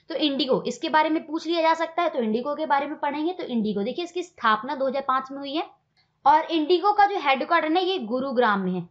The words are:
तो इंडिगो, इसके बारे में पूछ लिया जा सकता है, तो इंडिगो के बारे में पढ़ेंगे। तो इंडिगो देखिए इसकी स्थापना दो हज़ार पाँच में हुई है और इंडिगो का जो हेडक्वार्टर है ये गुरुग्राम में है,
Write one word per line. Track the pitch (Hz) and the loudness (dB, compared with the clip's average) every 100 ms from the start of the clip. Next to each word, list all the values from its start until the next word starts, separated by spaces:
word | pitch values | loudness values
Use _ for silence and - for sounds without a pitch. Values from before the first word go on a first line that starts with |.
| - | -10
तो | 330 | -2
इंडिगो, | 302 269 254 214 | 0 0 0 0
इसके | - 240 320 | -2 -6 0
बारे | 302 311 | 2 2
में | 320 330 | 0 -4
पूछ | 311 311 | -6 -2
लिया | 339 | 0
जा | 320 | 2
सकता | 320 330 330 | 2 -2 -2
है, | 339 | -2
तो | 311 | -2
इंडिगो | 226 220 262 | -2 -2 -2
के | 294 311 | -4 0
बारे | 285 294 | 0 0
में | 302 | -4
पढ़ेंगे। | 294 285 311 | -4 -2 -4
तो | 359 | -4
इंडिगो | 330 240 214 202 | -4 -2 -2 -2
देखिए | 196 - | -4 -4
इसकी | 349 359 | -6 -8
स्थापना | 349 - 233 214 240 | -10 -2 0 0 -2
दो | 294 269 | -4 -2
हज़ार | 269 269 | -2 -2
पाँच | 262 262 | -2 -4
में | 277 | -10
हुई | 285 | -6
है | 302 - _ _ _ _ _ | -6 -6 _ _ _ _ _
और | 269 302 320 | 4 4 4
इंडिगो | 330 302 359 381 | 0 2 4 4
का | 403 403 | 4 4
जो | 403 | 4
हेडक्वार्टर | 294 262 294 339 311 | 0 0 2 0 2
है | 330 | 2
ये | 370 381 | 0 -2
गुरुग्राम | 220 254 269 247 233 196 | -2 -4 -2 2 2 2
में | 185 | 0
है, | 185 175 | -4 -6